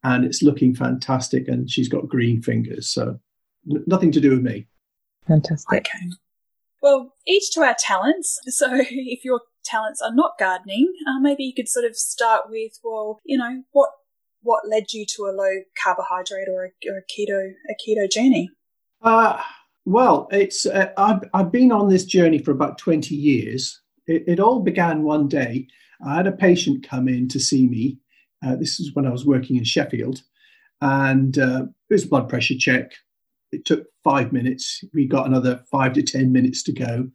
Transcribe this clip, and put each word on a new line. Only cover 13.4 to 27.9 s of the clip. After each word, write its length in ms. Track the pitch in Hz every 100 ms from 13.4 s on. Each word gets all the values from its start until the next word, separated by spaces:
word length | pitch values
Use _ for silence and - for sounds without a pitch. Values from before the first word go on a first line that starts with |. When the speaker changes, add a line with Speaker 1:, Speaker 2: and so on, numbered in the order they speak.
| 240 254 262
Speaker 3:
what, 180 | 277 277 - _ _ _ _
what 240 | 226 214 208
led 240 | 220 208
you 120 | 220
to 200 | 208 -
a 120 | 202 190
low 260 | 196 190 190 -
carbohydrate 680 | 196 185 185 180 185 196 190
or 160 | 185
a, 260 | 185 _ -
or 80 | 196
a 40 |
keto, 500 | 185 - 208 196 190 190 -
a 60 |
keto 360 | 214 - 214 196
journey? 380 | 214 254 - 180 _ _ _ _ _
Speaker 1:
Uh, 380 | 220 226 220 - - - _ _
well, 440 | - 208 254 196 -
it's, 360 | 202 196 - -
uh, 260 | 196 190 -
I've, 240 | 202 196 -
I've 180 | 196 180
been 220 | 247 254
on 160 | 220 202
this 160 | 185
journey 340 | 185 185 170 160
for 120 | -
about 260 | 131 147 -
twenty 380 | - 160 139
years. 680 | 147 147 127 123 127 - - _ _ -
It, 160 | 160 -
it 120 | 175
all 220 | 214 254
began 420 | 190 185 170 156
one 260 | 151 151 143
day. 380 | 147 120 120 127 _ _ _
I 100 | 139
had 120 | 156 190
a 60 |
patient 540 | - 190 175 - 135 -
come 220 | 127 127
in 180 | 123 127
to 120 | 135
see 260 | - 139 127
me. 320 | 113 127